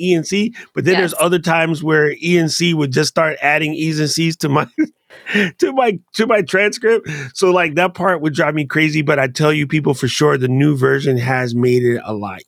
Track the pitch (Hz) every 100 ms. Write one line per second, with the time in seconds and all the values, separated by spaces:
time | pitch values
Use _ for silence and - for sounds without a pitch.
0 | 180 170 156 202 214 - - - 151 185
1 | 175 - 170 175 170 165 165 156 156 156
2 | 147 - 165 175 160 - 170 160 143 135
3 | 151 180 160 139 143 151 151 156 160 151
4 | 151 160 165 160 151 147 - - 311 _
5 | _ - - 208 190 - 330 262 240 175
6 | - - 226 208 143 185 214 214 220 226
7 | - 147 131 - 185 180 170 151 185 175
8 | 190 170 156 135 151 151 135 156 156 156
9 | 147 143 135 123 151 151 143 156 147 135
10 | 123 - 151 139 127 131 147 139 135 139
11 | 139 127 123 127 123 120 123 123 123 120
12 | 107 107 98 92